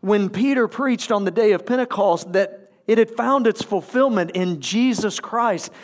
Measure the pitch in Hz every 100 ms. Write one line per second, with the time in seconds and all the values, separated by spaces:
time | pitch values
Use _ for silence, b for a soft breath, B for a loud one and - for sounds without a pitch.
0 | 190 208 196 202 262 269 226 - 269 240
1 | - 208 196 175 214 185 - 247 247 -
2 | 202 170 190 185 196 - - _ - 220
3 | 220 226 240 277 226 - - 196 - 247
4 | 269 214 170 180 185 165 127 202 254 233
5 | 214 - - 233 233 180 - B